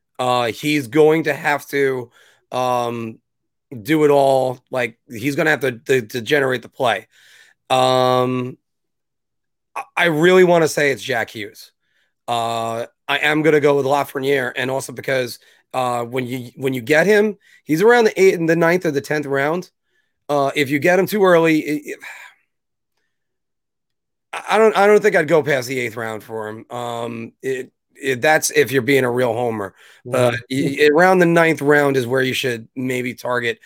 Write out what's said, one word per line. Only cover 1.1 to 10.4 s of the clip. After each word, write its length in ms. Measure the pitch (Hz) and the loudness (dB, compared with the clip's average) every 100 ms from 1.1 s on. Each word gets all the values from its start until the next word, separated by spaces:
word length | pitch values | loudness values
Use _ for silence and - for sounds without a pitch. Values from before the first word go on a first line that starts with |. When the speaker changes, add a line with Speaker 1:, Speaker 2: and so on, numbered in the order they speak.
| 160 | 4
Speaker 1:
to 100 | 151 | -2
have 320 | 139 156 143 - | -4 -2 -4 -4
to, 420 | 143 139 131 117 _ _ _ _ | -2 -2 -4 -10 _ _ _ _
um, 680 | 127 127 123 120 117 113 110 _ _ _ _ - 123 | -6 -2 -2 -4 -6 -10 -14 _ _ _ _ -20 -12
do 220 | 101 156 | -2 2
it 60 | 147 | 4
all. 500 | 143 139 135 127 127 _ | 4 4 2 -2 -6 _
Like, 280 | 131 117 - - | -6 -6 -8 -18
he's 280 | 120 131 143 | -8 -6 -2
gonna 140 | 160 | 0
have 100 | 143 | 0
to, 120 | 131 | -2
to, 300 | 113 - 131 | -4 -2 -2
to 200 | 113 127 | -2 -8
generate 400 | 113 147 131 127 | -2 0 0 -4
the 60 | 117 | -8
play. 400 | - 127 98 - _ _ - _ _ - | -4 -2 -2 -6 _ _ -20 _ _ -4
Um, 880 | 131 127 127 127 127 127 127 123 - _ _ _ _ _ _ _ _ _ _ _ | 0 2 2 2 2 0 -4 -8 -12 _ _ _ _ _ _ _ _ _ _ _
I, 100 | - - - | -16 -10 -2
I 80 | 175 | 0
really 380 | 151 170 185 | 2 4 6